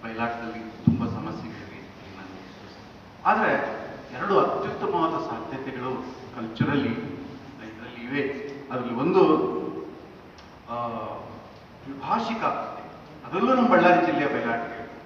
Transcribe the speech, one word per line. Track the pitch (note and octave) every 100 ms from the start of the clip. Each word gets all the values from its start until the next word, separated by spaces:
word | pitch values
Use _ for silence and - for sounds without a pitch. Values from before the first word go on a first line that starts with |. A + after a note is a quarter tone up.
ಬಯಲಾಟದಲ್ಲಿ | A2+ A2+ A#2 A#2 A2+ A2 - - -
ತುಂಬ | - -
ಸಮಸ್ಯೆಗಳಿವೆ, | - - - - - - -
ಇಲ್ಲಿ | - - - -
ನಾನು | - - - - - - - - - - -
ಆದ್ರೆ | A3 - - - - - - - -
ಎರಡು | - -
ಅತ್ಯುತ್ತಮವಾದ | - - G4+ - G4 - E4
ಸಾಧ್ಯತೆಗಳು | E4 - - - C3+ C3+ B2+ B2+ - - - - -
ಕಲ್ಚರಲಿ | A2+ - - C#3+ -
ಇದರಲ್ಲಿ | - - - - - - - A2+ - A#2 -
ಇವೆ. | A#2+ C#3 C3+ C3+ - - -
ಅದರಲ್ಲಿ | B2+ A#2
ಒಂದು, | A#2 D3+ F#3+ D#3+ - - - - - - - - - - - - - -
ಆ, | A#2 A#2+ A2+ G#2+ - - - - - - -
ದ್ವಿಭಾಷಿಕ, | - C#4 - A3+ A3+ A3+ - - - - - - - - -
ಅದರಲ್ಲೂ | F3 B3+
ನಮ್ಮ | B3+ A3
ಬಳ್ಳಾರಿ | F3+ F3 F3+ E3
ಜಿಲ್ಲೆಯ | D3 D3
ಬಯಲಾಟಕ್ಕೆ | - - - - - - -